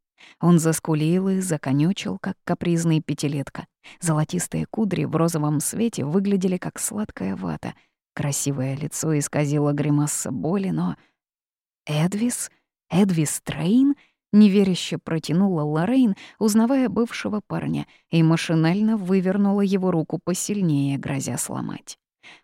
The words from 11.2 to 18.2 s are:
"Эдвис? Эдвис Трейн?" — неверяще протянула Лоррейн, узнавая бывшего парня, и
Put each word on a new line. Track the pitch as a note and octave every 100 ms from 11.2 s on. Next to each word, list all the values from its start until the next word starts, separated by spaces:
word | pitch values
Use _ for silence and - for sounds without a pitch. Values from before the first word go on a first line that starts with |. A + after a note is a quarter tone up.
| _ _ _ _ _ _ -
"Эдвис? | D3+ E3+ G3+ A#3+ - - - _ _ _
Эдвис | E3 G3+ E3 D3 -
Трейн?" — | - D3 D#3+ A#3 C#4 C#4+ _ _ _
неверяще | G#3 G#3+ G3 F#3+ F3 - E3+
протянула | - E3 - D#3+ G3+ E3+
Лоррейн, | D3 D#3 F#3 C4 B3 G3 - -
узнавая | G#3+ A3 A#3 C4+ B3+
бывшего | F#3+ A#3 - G#3 G#3 -
парня, | E3 D3 D3+ C#3+ _ _
и | E3